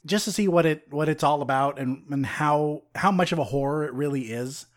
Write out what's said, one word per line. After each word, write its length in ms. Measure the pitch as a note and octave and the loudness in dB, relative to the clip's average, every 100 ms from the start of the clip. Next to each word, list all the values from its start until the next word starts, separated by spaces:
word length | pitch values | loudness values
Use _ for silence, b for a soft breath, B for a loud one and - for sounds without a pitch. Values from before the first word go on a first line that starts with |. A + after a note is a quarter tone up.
| D3 | -4
just 180 | G#3 | -2
to 80 | G#3 | 0
see 160 | G3+ G3 | 0 4
what 160 | E3+ | 4
it, 220 | D#3+ D#3 - | 4 0 -4
what 180 | C#3+ D#3 | -2 0
it's 140 | D3+ | 2
all 200 | D3 D3 | 2 2
about 360 | C3+ C3+ C#3 C#3 | 2 2 0 0
and, 260 | B2+ C3 - | -4 -4 -4
and 140 | C#3 | -4
how, 600 | C3+ - D3+ D3+ D3+ D3+ - | -2 0 2 2 2 -4 -10
how 180 | - F#3+ | -2 2
much 200 | F#3 E3+ | 2 2
of 60 | E3 | 0
a 60 | |
horror 400 | C3+ C#3 C#3 D3+ | -2 -2 -2 -2
it 80 | D3+ | -4
really 400 | B2 D3 C#3 A2+ | -4 -4 -4 -4
is. 340 | A#2 B2+ C#3 - | -6 -8 -10 -16